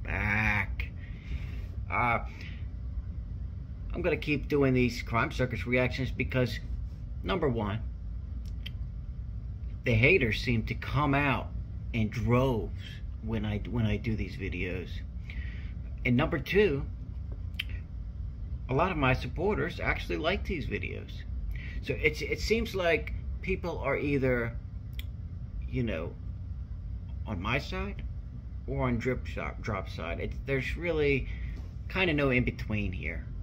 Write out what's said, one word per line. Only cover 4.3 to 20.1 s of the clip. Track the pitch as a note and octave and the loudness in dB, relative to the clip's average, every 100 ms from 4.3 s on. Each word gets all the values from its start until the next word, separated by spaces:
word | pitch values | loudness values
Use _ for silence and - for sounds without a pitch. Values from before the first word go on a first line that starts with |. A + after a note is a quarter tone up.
| C#3+ - | 0 4
doing | D3 C3+ B2+ | 6 6 8
these | B2 - | 6 2
Crime | - A2+ C3+ | 0 2 2
Circus | - B2+ G2+ A#2+ | 2 0 0 2
reactions | B2+ B2 - B2+ | 2 2 2 -2
because, | - B2+ B2+ B2 - - - - - - - | 0 0 2 2 0 -4 -4 -4 -6 -8 -4
number | F3 F#3+ D#3 | 0 2 2
one, | A#2 G#2 A2 - - - - - - - - - - - - - - - - - - - - | 2 0 0 -4 -6 -6 -6 -6 -6 -4 -6 -6 -4 -4 -6 -6 -6 -6 -6 -6 -6 -6 -4
the | - A2 | 4 6
haters | C3 F#3+ B2 G2+ | 8 8 6 2
seem | - A2+ G#2 | 2 2 2
to | - | -2
come | - C3 D3 C#3 | 0 2 4 4
out | C#3+ A2+ - - - - - | 4 2 0 -6 -6 -6 -2
in | A#2 G#2+ | 0 0
droves | A#2 A2 A#2+ C3+ A2+ G2+ F#2 - - - - | 2 4 6 6 4 0 -4 -6 -8 -6 -6
when | A2+ A2+ | -2 0
I, | G#2+ G#2 - | 0 0 0
when | A#2+ A2 | 2 4
I | G#2 | 4
do | - G#2+ | 2 0
these | G2 - | -2 -2
videos. | F#2+ F2+ F#2 F2+ E2 - - - - - - - - - - - B2+ | -4 -2 -2 -2 -4 -6 -6 -6 -6 -6 -6 -6 -6 -6 -6 -2 4
And | B2 | 6
number | D#3 D#3+ | 6 2
two, | - F#3+ G#3 C3+ - - - - - - - - - - - - - - - - - - - | 4 6 6 4 -2 -6 -6 -6 -6 -6 -6 -4 -4 -4 -6 -8 -8 -6 -6 -6 -6 -6 0
a | C3 | 2
lot | F3+ | 4
of | D#3+ | 4
my | C3 C3 | 4 4
supporters | C3 C#3 F#3 F3+ D#3 F3 | 0 0 2 2 0 0
actually | A2+ D3+ - | 0 0 -2